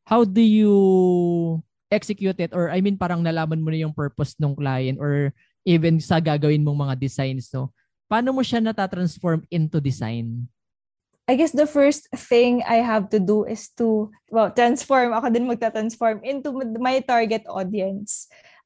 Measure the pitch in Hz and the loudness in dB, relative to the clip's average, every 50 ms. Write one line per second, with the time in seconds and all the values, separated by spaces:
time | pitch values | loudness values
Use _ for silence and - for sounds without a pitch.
0 | _ - 214 233 240 202 185 220 233 220 214 214 214 208 202 196 196 190 190 185 | _ 0 2 2 2 2 4 4 4 6 6 6 6 6 6 6 6 6 6 4
1 | 185 180 180 180 175 175 175 170 170 165 165 165 - _ _ _ _ _ - 208 | 4 4 4 2 2 0 0 0 0 -2 -2 -4 -6 _ _ _ _ _ -2 -2
2 | - - 208 196 196 190 190 - 175 - - 180 175 160 151 185 190 202 202 190 | -2 -4 -6 -4 -2 -4 -2 -2 -4 -4 -2 -2 -2 -2 0 0 0 0 0 -2
3 | 185 175 175 170 170 165 160 165 160 156 160 160 160 160 160 160 160 156 151 - | -2 -2 -2 0 0 0 0 0 -2 -2 -2 -2 -2 -2 -2 -2 -4 -4 -4 -4
4 | 151 143 - - 151 139 - - 151 143 139 135 147 139 131 131 131 131 135 - | -6 -6 -4 -4 -6 -6 -4 -4 -2 -2 -2 -2 -4 -2 -2 -2 -2 -2 -4 -4
5 | 147 147 143 143 143 139 - _ _ _ _ _ _ - 175 165 156 170 160 160 | -2 -2 0 0 0 -2 -4 _ _ _ _ _ _ 2 2 4 4 2 2 0
6 | 156 - 185 160 160 156 151 147 147 151 151 151 151 147 143 143 143 139 131 127 | 2 0 0 0 2 0 0 2 2 2 2 2 2 0 0 -2 -2 -4 -4 -4
7 | 131 135 - - 139 135 131 131 120 - - 131 131 135 - _ _ _ _ _ | -4 -6 -4 -4 -4 -4 -4 -8 -10 -8 -8 -8 -8 -8 -10 _ _ _ _ _
8 | _ _ 214 220 240 262 262 262 254 240 247 233 220 220 220 - 196 185 - 180 | _ _ -2 0 0 0 0 0 -2 0 0 0 0 -2 -2 -2 -4 -4 -2 -2
9 | 180 175 - - - 175 160 160 156 - - 170 156 156 - 160 139 139 127 - | -4 -4 -4 -4 -2 -2 -2 -2 -2 -4 -2 -2 -2 0 0 -2 -2 -2 -4 -4
10 | 120 110 117 117 117 113 113 120 120 123 - _ _ _ _ _ _ _ _ _ | -6 -6 -6 -6 -6 -6 -8 -8 -10 -12 -14 _ _ _ _ _ _ _ _ _
11 | _ _ _ _ _ - 254 254 330 311 - 247 302 294 294 285 277 285 294 - | _ _ _ _ _ 0 2 2 2 2 2 2 0 2 4 4 4 4 4 0
12 | - _ - - - - 247 233 247 247 247 247 - - 233 226 240 240 220 220 | -4 _ -16 -16 -4 2 4 4 4 4 2 0 0 0 2 2 2 2 0 0
13 | 196 208 - 214 185 180 208 214 208 - 220 214 - - - - 240 226 220 214 | 0 0 0 0 2 2 2 0 0 -2 -6 -10 -12 -14 -6 -2 0 0 0 0
14 | 214 214 - _ _ _ 208 226 220 185 - - 240 240 254 285 - - 269 262 | -2 -4 -10 _ _ _ 0 0 0 2 2 2 2 2 2 0 0 0 2 2
15 | 247 240 226 220 240 254 226 240 240 254 240 226 233 226 220 226 214 226 220 - | 2 2 0 -2 -2 0 0 0 0 -2 -4 -4 -4 -4 -4 -4 -4 -6 -4 -2
16 | 233 226 220 208 - 247 277 277 262 294 254 262 269 233 220 226 247 254 262 269 | -2 -2 -2 -2 -4 -8 -8 -6 -6 -8 -8 -6 -8 -8 -6 -4 -2 0 0 0
17 | 262 262 254 233 226 214 220 220 220 - 190 190 190 180 208 208 190 196 196 196 | 0 0 0 0 2 0 -2 -4 -6 -8 -8 -8 -6 -6 -4 -4 -4 -4 -6 -8
18 | 208 - - - - - _ - _ _ _ _ _ | -8 -10 -10 -10 -12 -16 _ -20 _ _ _ _ _